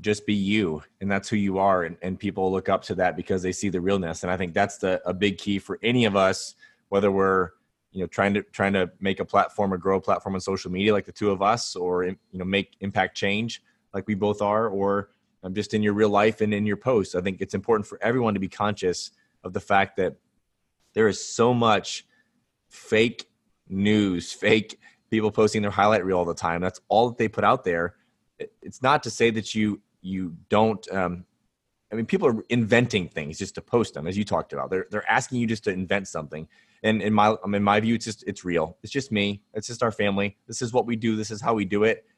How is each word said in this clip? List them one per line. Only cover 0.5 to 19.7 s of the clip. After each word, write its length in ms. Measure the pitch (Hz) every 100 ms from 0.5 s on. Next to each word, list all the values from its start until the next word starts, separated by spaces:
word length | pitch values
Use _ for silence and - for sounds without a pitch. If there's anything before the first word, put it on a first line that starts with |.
| 107 92 78 - -
And 100 | 98
that's 180 | 98 -
who 80 | 107
you 220 | 98 95
are. 260 | 98 92
And, 120 | 82 87
and 160 | 90 92
people 340 | 98 98 95
look 160 | 95 98
up 140 | 95
to 100 | - 92
that 200 | 90 82
because 260 | - 95
they 100 | 92
see 180 | 90 101
the 100 | 90
realness. 420 | 90 98 85 82
And 80 | 90
I 60 | 92
think 180 | 92
that's 240 | 82 101 -
the, 240 | 95 92
a 100 | 90
big 240 | 92 101 95
key 200 | 104 98
for 200 | - 95
any 220 | 110 123
of 120 | 110 98
us, 380 | 95 95 - - - _ -
whether 200 | 98 101
we're, 400 | 98 95 95 87 - _ _ _
you 100 | 95
know, 40 | 87
trying 280 | - 101
to, 80 | 101
trying 320 | - - 98
to 160 | 101 90 -
make 200 | 98 98
a 40 |
platform 480 | 95 98 87 - 101
or 60 | 92
grow 180 | 95 95
a 40 |
platform 320 | 98 90 101
on 60 | 95
social 280 | 95 95 92
media 220 | 90 104
like 140 | 104 90
the 60 |
two 180 | - 104
of 100 | 95
us, 340 | 98 120 - 92
or, 280 | 90 90
you 120 | 90 95 _
know, 120 | 92
make 320 | 92 98 98 -
impact 360 | 98 98 92 -
change 460 | 101 104 117 - _ _ _
like 120 | 98 92
we 80 |
both 280 | 101 104 104
are, 260 | 104 107 113
or, 420 | 98 98 101 101 _ _ _
um, 120 | 92
just 200 | 95 101
in 80 | 110
your 100 | 107
real 160 | 104 107
life 320 | 101 107 -
and 140 | 104
in 100 | 104
your 120 | 107 98
posts. 380 | 131 120 95
I 60 | 90
think 200 | 95 90
it's 140 | 95
important 320 | 98 - 110 107
for 160 | -
everyone 320 | 107 127 117
to 60 | 98
be 80 | 95
conscious 640 | - 104 101 92 85 - _ _ _
of 80 | 92
the 80 | 92
fact 360 | -